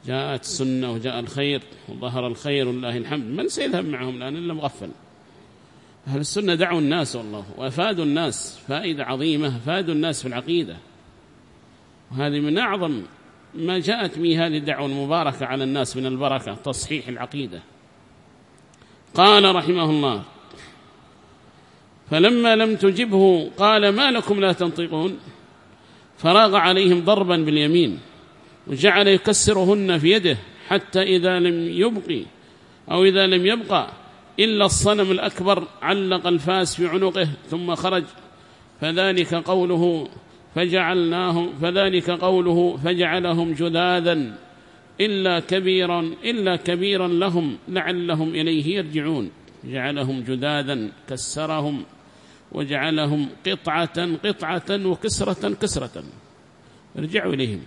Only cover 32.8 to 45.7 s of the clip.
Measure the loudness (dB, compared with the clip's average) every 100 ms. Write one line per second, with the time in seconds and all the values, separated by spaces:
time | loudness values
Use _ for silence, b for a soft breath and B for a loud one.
32.8 | -4 4 4 6 4 4 2 0 0 0
33.8 | 0 -10 -20 -20 -12 0 2 4 2 4
34.8 | 2 4 2 2 -2 -2 0 0 -2 -6
35.8 | -2 0 0 0 2 0 2 0 0 0
36.8 | 0 2 0 0 -2 -4 -8 -6 -4 -2
37.8 | 0 0 -2 -16 -20 -20 B B B -8
38.8 | -4 0 2 2 0 -2 0 0 2 2
39.8 | 2 0 -6 -14 -20 -20 -10 -4 0 0
40.8 | 2 2 0 0 0 0 -2 -4 -2 2
41.8 | 2 0 0 0 2 2 4 2 2 0
42.8 | -2 0 0 0 0 0 0 -2 0 2
43.8 | 2 2 2 0 -2 -8 -20 -20 B B
44.8 | B -2 0 2 2 0 0 0 2